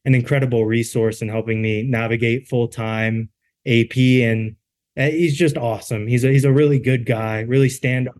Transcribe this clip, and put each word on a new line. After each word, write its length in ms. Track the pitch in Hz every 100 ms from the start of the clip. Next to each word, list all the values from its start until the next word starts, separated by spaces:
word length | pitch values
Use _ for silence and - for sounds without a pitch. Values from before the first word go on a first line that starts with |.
| 135
an 100 | 127
incredible 500 | 120 139 127 117 110
resource 560 | 117 113 120 110 107
in 80 | 107
helping 320 | 110 113 110
me 220 | 110 107
navigate 640 | 131 113 113 117 117 123 -
full-time 840 | 123 113 - 110 110 110 113 113 _ _ _ 131
A 200 | 117 113
P. 380 | 131 127 127
And, 320 | 113 110 110 - _ _ _ -
uh, 100 | 143
he's 300 | 160 170 143
just 200 | 160 -
awesome. 500 | 120 104 - 110 110
He's 160 | 123
a, 60 | 131
he's 160 | 139 139
a 80 |
really 260 | 139 147 135
good 260 | 127 127 117
guy, 360 | 110 110 110
really 280 | 113 135 131
stand-up 500 | - 127 127 123